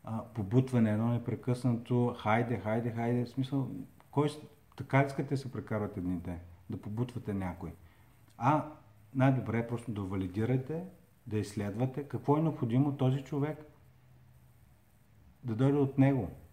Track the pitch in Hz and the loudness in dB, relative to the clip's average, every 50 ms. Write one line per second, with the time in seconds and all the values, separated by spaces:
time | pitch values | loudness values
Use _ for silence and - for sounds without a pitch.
0 | - 110 113 110 107 - - 113 101 95 117 131 131 131 127 120 113 107 107 104 | -8 -6 -6 -6 -6 -6 -6 -6 -2 4 4 4 4 4 4 4 4 4 4 2
1 | 113 120 120 117 - - 110 - - 127 123 127 - 127 117 113 - - 123 123 | 2 2 0 0 -2 -4 -6 -4 -2 -2 -2 0 2 0 0 0 0 0 2 2
2 | 120 120 - - - 107 110 117 117 117 120 98 95 107 110 120 113 120 110 117 | 2 2 0 -2 0 2 2 4 2 0 -2 -2 -2 -2 -2 0 -2 -2 -2 -2
3 | 117 117 123 123 120 113 - 135 135 - 143 139 131 123 - - - - - - | 0 0 0 0 -2 -2 -4 -4 -4 -2 0 -2 -2 -2 -6 -10 -12 -12 -16 -20
4 | - - - 139 147 147 151 - - - - _ _ _ - - - - - 135 | -20 -2 0 2 2 2 -2 -6 -16 -18 -20 _ _ _ -14 -14 -6 2 4 4
5 | 139 135 - - 139 - 143 131 - 123 - 107 - - 113 107 104 95 - 101 | 4 4 0 -4 -2 -2 -2 -4 -4 -6 -8 -8 -6 -4 -2 -2 -2 -4 -4 -4
6 | 87 90 90 85 87 87 85 85 - - - - - - 117 131 - 107 107 113 | -2 -2 -4 -4 -4 -8 -8 -8 -10 -16 -20 -20 -12 -10 -10 -8 -8 -8 -4 -4
7 | 123 123 - 113 - 107 101 98 95 90 85 - 87 82 82 - - - - - | -4 -4 -4 -8 -6 -4 -4 -4 -4 -6 -6 -8 -10 -12 -12 -14 -20 -20 -20 -20
8 | - - - - - - - - 117 131 156 151 - - - - - - - - | -20 -20 -20 -20 -20 -20 -10 0 2 2 2 2 0 -4 -12 -18 -20 -20 -20 -20
9 | - - - 131 131 139 135 123 101 104 104 117 117 - 120 117 - - 107 104 | -20 -6 2 4 4 4 4 2 0 0 -2 -2 0 -2 -6 -6 -6 -6 -6 -4
10 | 98 92 101 98 95 90 90 107 110 110 127 131 131 - 156 165 185 - - - | -4 -4 -2 -2 -4 -2 -2 -2 0 2 2 0 0 -4 -6 -6 -6 -10 -16 -20
11 | - _ _ _ _ 120 104 107 95 - - 107 101 101 95 110 127 135 - 147 | -20 _ _ _ _ -4 -2 -2 -2 -2 -4 -4 -4 -4 -2 -2 -2 -2 -2 -6
12 | 143 - - 117 - - 143 156 165 156 135 - 131 113 117 127 147 147 135 - | -8 -6 -8 -4 2 2 4 4 4 0 0 0 -2 2 4 4 4 2 2 2
13 | 135 127 131 143 - - 156 143 139 151 147 - - - - - - - - - | 2 2 2 0 -4 -4 -2 -2 -2 -2 -4 -8 -12 -20 -20 -20 -20 -20 -20 -20
14 | _ - - - - - - - - - _ - - - - _ _ _ _ _ | _ -20 -20 -20 -20 -20 -20 -20 -20 -20 _ -20 -20 -20 -20 _ _ _ _ _
15 | _ _ - - - - - _ - 123 110 107 131 139 143 147 139 135 - 139 | _ _ -20 -20 -20 -20 -20 _ -6 -4 0 4 4 4 6 6 4 4 6 6
16 | 135 139 139 127 98 80 - - - - | 6 6 6 2 0 -4 -8 -14 -20 -20